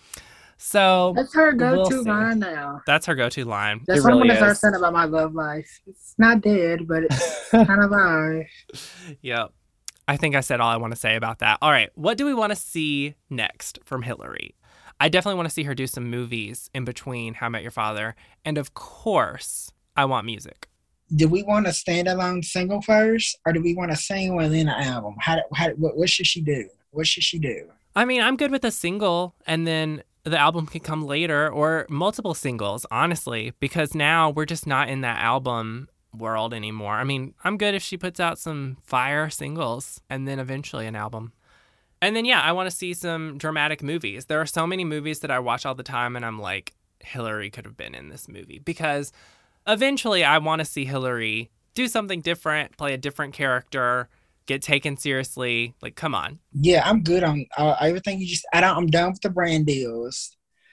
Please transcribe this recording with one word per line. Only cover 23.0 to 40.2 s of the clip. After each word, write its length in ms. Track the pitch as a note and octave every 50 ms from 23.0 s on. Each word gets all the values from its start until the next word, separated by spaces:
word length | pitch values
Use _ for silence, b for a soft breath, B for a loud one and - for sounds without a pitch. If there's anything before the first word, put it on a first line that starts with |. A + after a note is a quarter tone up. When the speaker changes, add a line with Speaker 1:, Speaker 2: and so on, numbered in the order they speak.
| A3 A3 A3+ A3+ A3 - - - -
Speaker 2:
or 60 | E3
do 100 | E3 E3
we 120 | E3 E3+ E3+
want 180 | F3+ F3+ E3
a 40 | D3+
single 440 | - - - G3 F#3+ F#3+ F#3 F3+ E3+
and 120 | D#3+ D#3
then 160 | D#3 D#3+ D#3+ D3+
an 140 | B2 A#2
album? 320 | C#3 C3 B2+ A#2 G#2+ G#2 G2+ G#2+
How, 180 | - E3 E3 D#3+ - - D3
how, 160 | D#3+ E3+ D#3+
what, 260 | A2+ C#3+ D#3+ D#3+ C#3+
what 140 | D3+ F3 F3
should 160 | - - F3+
she 140 | - - F3
do? 280 | D#3 D3 C#3+ B2+ G2+ F#2+ - _ _ _
What 160 | - D3+ D#3+
should 160 | D#3 - E3+
she 160 | - - E3+ E3
do? 300 | D3 C3 G#2 D#2+ - - _ _ _ _ -
Speaker 1:
I 100 | G3+ A#3+
mean, 160 | B3 B3+ B3
I'm 160 | A3 A#3+ C4
good 140 | A#3 D4 C#4
with 140 | C4+ C4 -
a 60 | A#3
single, 640 | - - - E3+ F#3 G#3 G#3+ F#3 E3+ F3 F3+ F3 - _ _
and 200 | - D#3+ E3 E3
then 360 | E3 D#3+ D#3+ D#3+ D#3 D3+ C#3+ - _ _ _ -
the 120 | D#3 E3
album 300 | D3+ C#3+ D#3 D#3+ E3+ D#3+
can 140 | D3+ - D#3+
come 260 | - D#3+ D#3 D#3 D3+
later, 420 | C#3 C#3+ D3+ E3+ E3 D3+ C#3+ D3+ D#3
or 380 | - D3+ D3+ D#3+ D#3+ D#3+ - -
multiple 460 | D3 C#3+ F3 G#3 - - G#3 F#3+ D#3
singles, 500 | - - C3+ A#2+ A2 G#2 G2+ G2+ - - -
honestly, 640 | A2 A#2+ D3+ F3 E3+ - - B2+ A#2+ A2 A2 A#2 - _
because 340 | C#3+ B2+ - E3+ D3+ C#3 -
now 340 | D#3 C#3+ D3 E3 E3 D#3+ D#3
we're 160 | C#3+ D#3 D#3
just 220 | D3 E3 D#3+ -
not 240 | D3+ C3+ C3 C#3+ B2
in 100 | C3+ C3
that 180 | C3 A#2+ A2+ -
album 640 | - A#2 B2 C3+ B2+ C3 A#2+ A2+ A2 A2 A2+ B2 C#3 - _ _ _ _ -
world 380 | A2 A2+ A2 A2+ A2+ A2+ A#2
anymore. 400 | A#2 A2 G#2+ G#2+ A2 A2 G#2 G2+
I 120 | G#2 A2 B2+
mean, 280 | C3+ C#3 C3 C3 B2+ - _
I'm 140 | - F3 G#3
good 180 | F#3+ G#3 G#3 G3
if 80 | F#3+
she 140 | - - F#3+
puts 240 | E3+ - F3+ E3+ -
out 180 | F3 E3 E3 -
some 380 | - E3 D#3 C#3+ C#3 C3 C3 -
fire 480 | _ - - B2 B2+ C#3 D3 D3+ D#3 D3+
singles 720 | - - C#3+ C#3 D3+ E3 D3 A#2 A#2 B2+ - - - - _ -
and 180 | C3+ C3+